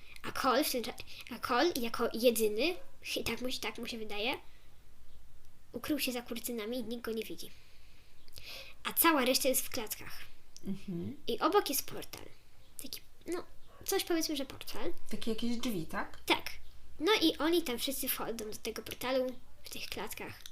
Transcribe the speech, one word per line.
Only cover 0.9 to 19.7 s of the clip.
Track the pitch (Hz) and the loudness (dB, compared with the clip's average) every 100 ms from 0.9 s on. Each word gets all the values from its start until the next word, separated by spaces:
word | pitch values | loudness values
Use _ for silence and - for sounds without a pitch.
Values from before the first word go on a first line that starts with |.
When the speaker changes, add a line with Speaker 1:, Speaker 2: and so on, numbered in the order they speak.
| - - - - 247 | -6 -8 -8 -8 -6
Speaker 1:
a | |
Cole | - 247 349 294 | 2 4 6 4
jako | 226 - 233 | 2 2 2
jedyny, | 226 247 220 220 208 311 370 - - | 4 4 6 4 4 2 0 -4 -6
chy-, | - - | -4 -2
tak | - - | -2 0
mu | 254 | -2
się, | - | -2
tak | 214 - | -4 -6
mu | 233 | -6
się | 233 | -4
wydaje, | 208 202 226 339 - - - - - - - - - - - - - | -4 0 0 -2 -6 -10 -10 -12 -10 -8 -4 -4 -6 -6 -6 -8 -8
ukrył | 240 - 294 | -6 -2 0
się | - | 0
za | 240 | -2
kurtynami | 233 226 - 233 214 254 | -4 -4 -4 -4 -2 -2
i | |
nikt | 208 240 | -2 -4
go | 233 | -2
nie | 220 | -2
widzi. | 220 - - - - - - - - - - - - - - - | -4 -6 -6 -8 -12 -12 -10 -12 -10 -8 -6 -6 -6 -10 -10 -6
A | - | -2
cała | - 339 302 247 | 4 6 6 6
reszta | 262 269 | 4 4
jest | - - | 2 2
w | |
klatkach. | - 214 - - - - - - - - | -2 -2 -4 -4 -2 -2 -4 -6 -4 -4
Speaker 2:
Mhm. | 196 - 170 196 285 - | -2 -4 -4 -4 -4 -2
Speaker 1:
I | 220 | 2
obok | 302 392 - | 4 4 4
jest | 277 - | 0 -2
portal. | 202 - - - - - - - - | -4 -6 -8 -10 -12 -12 -12 -10 -6
Taki, | - - - - - | -6 -6 -10 -10 -6
no, | 349 - - - - - | -6 -4 -6 -8 -8 0
coś | 381 | 2
powiedzmy, | - 339 320 285 | 2 2 2 0
że | 269 | -2
portal. | - - - 349 330 - | -4 0 4 6 8 6
Speaker 2:
Takie | 214 - | 6 4
jakieś | 220 233 233 | 4 4 4
drzwi, | 240 190 160 | 2 0 0
tak? | 196 - - - | -2 -2 0 2
Speaker 1:
Tak. | - - - - - - - | 4 2 -2 -2 -4 -4 2
No | 320 427 | 4 6
i | 320 - | 4 4
oni | 302 339 | 4 4
tam | - 240 | 2 0
wszyscy | - - 254 | -2 0 -2
wchodzą | - - | -2 -2
do | 233 214 - | -4 -4 -4
tego | 233 220 | -6 -6
portalu | - - 247 262 254 247 - - | -8 -4 0 2 2 -2 -6 -6
w | |
tych | - | -6